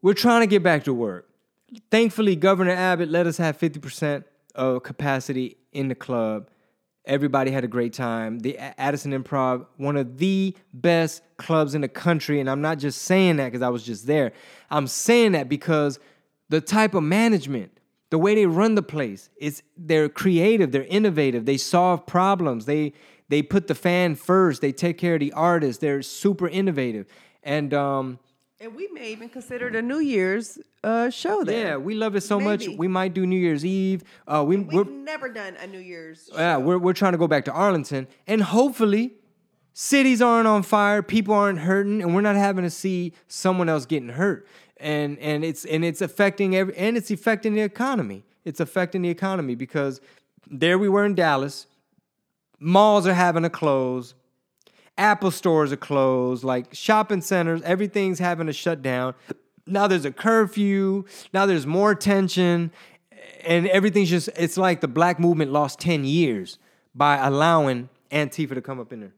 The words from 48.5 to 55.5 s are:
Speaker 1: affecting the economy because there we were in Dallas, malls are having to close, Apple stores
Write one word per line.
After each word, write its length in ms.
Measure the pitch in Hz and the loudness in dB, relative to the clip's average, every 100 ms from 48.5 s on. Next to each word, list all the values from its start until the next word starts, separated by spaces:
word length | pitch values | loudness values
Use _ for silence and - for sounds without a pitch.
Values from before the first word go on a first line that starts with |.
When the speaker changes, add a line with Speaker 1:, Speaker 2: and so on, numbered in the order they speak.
| 143 | -6
Speaker 1:
affecting 400 | 156 190 180 190 | -4 -2 -2 -2
the 80 | 175 | -4
economy 460 | 170 196 190 139 123 | -2 -4 -4 -4 -6
because 440 | 131 156 139 131 _ _ _ _ _ | -6 -4 -4 -6 _ _ _ _ _
there 280 | 135 165 185 | -2 2 2
we 80 | 202 | 2
were 160 | 196 | 2
in 120 | 202 185 | 2 2
Dallas, 520 | 165 139 139 - - _ _ _ _ _ _ _ _ _ | 2 2 -2 -8 -20 _ _ _ _ _ _ _ _ _
malls 480 | 156 190 214 208 180 | 2 6 6 6 4
are 60 | |
having 300 | 180 180 165 | 4 4 2
to 60 | 165 | -2
close, 680 | - 156 135 127 127 120 _ _ _ _ _ _ _ _ - | -2 0 2 0 -4 -8 _ _ _ _ _ _ _ _ 0
Apple 340 | 208 208 190 | 2 2 0
stores 400 | - 185 | 0 2